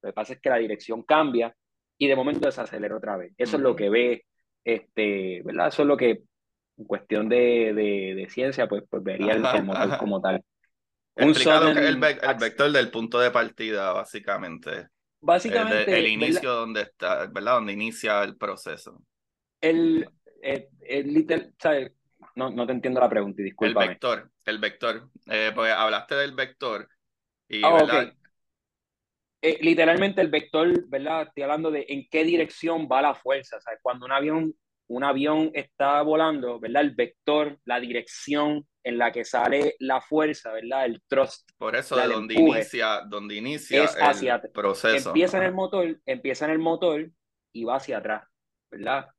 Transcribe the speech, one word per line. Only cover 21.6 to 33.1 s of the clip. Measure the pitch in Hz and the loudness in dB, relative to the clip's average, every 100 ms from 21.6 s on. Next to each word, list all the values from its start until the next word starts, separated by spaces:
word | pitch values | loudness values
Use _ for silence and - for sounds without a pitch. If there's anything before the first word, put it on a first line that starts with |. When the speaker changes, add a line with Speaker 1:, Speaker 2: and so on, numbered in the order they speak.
| 165 147 131 _ _ _ - - | 0 0 -2 _ _ _ -18 -8
Speaker 1:
No, | 131 | -6
no | 113 120 | -4 -4
te | |
entiendo | 127 131 127 | -2 -2 2
la | 123 | 2
pregunta, | 110 101 98 | 2 -2 -6
y | 98 - | -8 -2
Speaker 2:
El | 113 | 0
Speaker 1:
discúlpame. | 110 | 2
Speaker 2:
vector, | 110 90 127 110 - _ - | 0 0 -4 -4 -6 _ -6
el | 110 | -4
vector. | 104 - 117 113 131 - - | -4 -4 -4 -4 -10 -20 -6
Eh, | 107 110 | -2 0
pues | 110 113 | 0 0
hablaste | 107 110 104 - | 2 2 0 -2
del | 139 143 | -4 -4
vector | 131 131 - 131 104 104 _ _ _ _ _ _ | -4 -6 -6 -6 -6 -10 _ _ _ _ _ _
y, | 107 | 2
Speaker 1:
Ah, | 156 | 6
Speaker 2:
¿verdad? | 165 151 120 123 | 6 6 4 0
Speaker 1:
ok. | _ _ _ _ _ _ _ _ _ _ _ _ _ | _ _ _ _ _ _ _ _ _ _ _ _ _
Eh, | 156 156 | 0 2
literalmente | 156 165 165 170 196 196 | 2 4 4 4 2 2
el | 170 | 0
vector, | 151 - 160 170 180 - | 0 -2 0 2 2 0
¿verdad? | 135 143 160 151 | -6 -4 -4 -6
Estoy | - | -6
hablando | 139 151 160 | -4 -2 -2
de | 151 135 | -4 -6
en | 139 127 | -10 -4
qué | 156 | 0
dirección | 160 170 160 - 160 165 151 | 2 2 0 -4 -4 -4 0
va | 131 | 2
la | 147 | 2